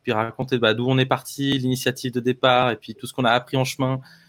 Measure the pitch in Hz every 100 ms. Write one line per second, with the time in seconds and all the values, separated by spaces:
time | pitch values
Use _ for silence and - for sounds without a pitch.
0 | - 107 113 - 131 123 110 113 123 131
1 | 131 127 - - 139 139 127 127 160 -
2 | 127 123 120 123 131 123 127 110 - -
3 | 120 - 123 120 127 135 127 - 131 131
4 | - -